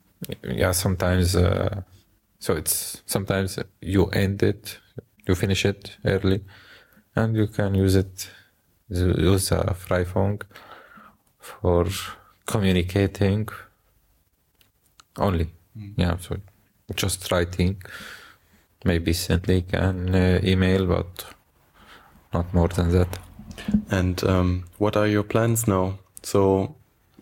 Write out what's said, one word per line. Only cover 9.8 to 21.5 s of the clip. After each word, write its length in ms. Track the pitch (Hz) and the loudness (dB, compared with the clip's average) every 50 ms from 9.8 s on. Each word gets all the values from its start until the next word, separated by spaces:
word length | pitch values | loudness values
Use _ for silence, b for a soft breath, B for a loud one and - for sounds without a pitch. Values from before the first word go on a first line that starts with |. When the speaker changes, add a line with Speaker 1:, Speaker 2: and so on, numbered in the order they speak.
| - - 92 90 90 87 92 95 98 101 104 101 - B B B B B B B B B B B B B B B _ _ _ _ | -4 -2 -2 -2 -2 -2 -2 -2 -2 -2 -2 -6 -10 B B B B B B B B B B B B B B B _ _ _ _
Speaker 1:
for 480 | - - - - - 90 87 87 87 90 95 - - B B B B B B B - | -20 -20 -14 -4 0 2 2 2 2 0 -4 -8 -10 B B B B B B B -10
communicating 1000 | - - 110 98 95 92 90 87 92 - 101 98 95 - - 101 98 98 107 104 - - - - - _ _ _ _ _ _ _ _ _ _ _ _ _ _ _ _ _ _ _ _ _ _ _ _ _ _ - _ - - | -4 -2 0 2 2 2 2 0 0 0 0 0 0 0 0 0 0 2 0 -2 -6 -10 -16 -18 -20 _ _ _ _ _ _ _ _ _ _ _ _ _ _ _ _ _ _ _ _ _ _ _ _ _ _ -20 _ -6 -2
only. 320 | - 104 92 82 80 78 - - _ _ - 110 | 0 0 2 0 -2 -4 -6 -14 _ _ -18 -18
Speaker 2:
Mm. 140 | 104 101 104 | -16 -8 -2
Speaker 1:
Yeah, 200 | - 90 87 85 92 | 0 0 0 0 -2
so 180 | - - - - - - _ _ _ _ _ _ _ - - | -4 -8 -10 -10 -10 -14 _ _ _ _ _ _ _ -10 -6
just 360 | - - 87 - - - - | -4 -4 -4 -4 -6 -2 0
writing, 520 | 95 90 87 87 - - 87 90 95 95 - B B B B B B B B B B B B B B B B B _ _ - | 0 0 0 0 0 0 0 0 0 -4 -10 B B B B B B B B B B B B B B B B B _ _ -2
maybe 280 | - 87 82 82 90 | 0 0 2 2 0
sending 520 | 85 - - - 90 87 - - 92 92 90 - - | -2 -2 0 0 0 0 2 2 0 0 0 -2 -2
an, 400 | 87 90 95 92 90 90 90 92 | 0 0 0 0 -2 -2 0 2
uh, 260 | 92 92 92 90 87 | 4 4 4 4 4
email, 440 | 90 95 95 92 92 92 92 95 95 | 4 2 2 4 4 4 4 2 2
but 400 | 90 90 90 87 - - - - - - _ _ _ | 2 0 0 -2 -6 -10 -16 -16 -16 -18 _ _ _